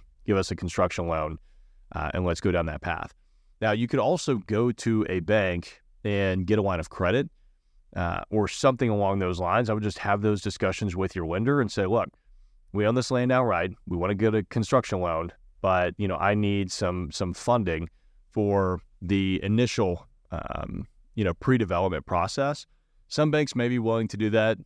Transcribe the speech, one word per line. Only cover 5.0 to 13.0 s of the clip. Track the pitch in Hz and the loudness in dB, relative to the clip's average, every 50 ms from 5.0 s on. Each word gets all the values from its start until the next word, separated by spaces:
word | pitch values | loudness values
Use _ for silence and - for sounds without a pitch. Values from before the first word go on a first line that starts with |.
| 104 - | 0 0
a | 92 92 | -2 -4
bank | 85 80 104 110 101 92 87 87 85 - - - _ _ _ _ _ | 0 2 2 2 2 2 0 -2 -6 -8 -14 -20 _ _ _ _ _
and | 107 104 98 98 95 92 92 92 | -2 0 0 2 0 0 0 0
get | 87 107 107 | 2 2 2
a | 101 | 2
line | 98 92 87 | 2 0 -2
of | 80 - | -4 -6
credit, | - - 95 87 98 127 143 - - _ _ _ _ _ _ _ _ - _ _ - | -4 0 0 2 2 2 0 -2 -6 _ _ _ _ _ _ _ _ -20 _ _ -6
uh, | - 90 85 87 90 - - | -4 -4 -2 -2 -4 -6 -2
or | - 107 104 92 | 0 0 0 0
something | - - - 139 131 117 135 117 | -2 2 2 2 4 4 2 2
along | 107 104 101 98 98 98 | 2 2 2 2 2 2
those | 95 90 90 85 | 0 0 0 -2
lines. | 92 87 92 110 123 110 | -2 0 2 2 2 2
I | 110 | -2
would | 107 107 | -2 -2
just | 107 95 - | -2 -4 -4
have | - 104 101 101 101 | -2 0 0 2 2
those | 107 104 98 | 2 2 2
discussions | - 104 95 - - 95 95 - - 101 85 | -2 -6 -4 -2 -2 -2 -2 0 -4 -4 -2
with | 90 95 95 - | -2 -2 -2 -2
your | - 85 | -4 -4
lender | 80 82 92 110 123 143 147 | -2 -2 0 0 2 2 2
and | 127 104 | 2 0
say, | - - 101 | 0 -2 0
"Look, | 92 107 113 110 - - _ _ _ - - - - _ - _ _ - | 2 2 0 0 -2 -6 _ _ _ -20 -20 -20 -20 _ -20 _ _ -2
we | 101 104 | 0 2
own | 104 117 | 2 2
this | 127 | 2